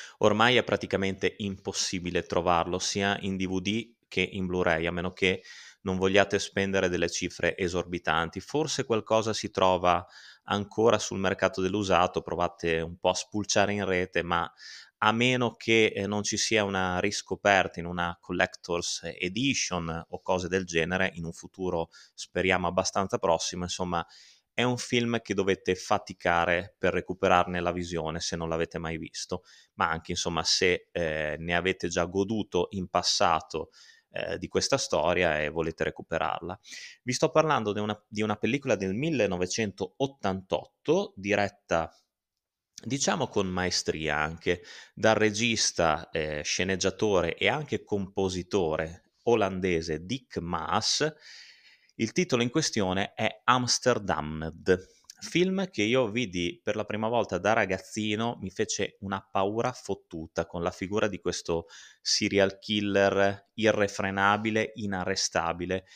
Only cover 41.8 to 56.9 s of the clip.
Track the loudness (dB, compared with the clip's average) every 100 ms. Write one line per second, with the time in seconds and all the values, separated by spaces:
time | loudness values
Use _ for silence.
41.8 | 0 -8 _ _ _ _ _ _ _ -14
42.8 | -6 -4 0 0 -2 -2 -2 0 -2 -2
43.8 | -2 -4 -2 -2 -2 -4 -2 -4 -4 -20
44.8 | -20 0 2 4 4 2 -2 0 0 2
45.8 | 2 2 -2 -4 -4 -4 -4 -2 0 0
46.8 | -2 0 2 2 2 0 0 0 -2 -6
47.8 | -2 -4 -4 -2 -2 -2 -2 0 2 0
48.8 | -4 -8 _ _ 2 2 2 0 0 0
49.8 | 0 -4 -4 -8 -8 -8 -4 -4 -2 0
50.8 | 0 0 -2 -4 -16 -20 -20 -20 -20 _
51.8 | _ -4 -2 0 0 2 2 0 -2 0
52.8 | 0 0 -2 -4 -4 -2 2 4 4 0
53.8 | 2 2 0 -2 -2 -4 -6 -4 2 2
54.8 | 0 _ -20 -18 -4 0 2 0 -4 0
55.8 | 2 2 2 0 -4 -2 -4 -4 -4 -4
56.8 | -4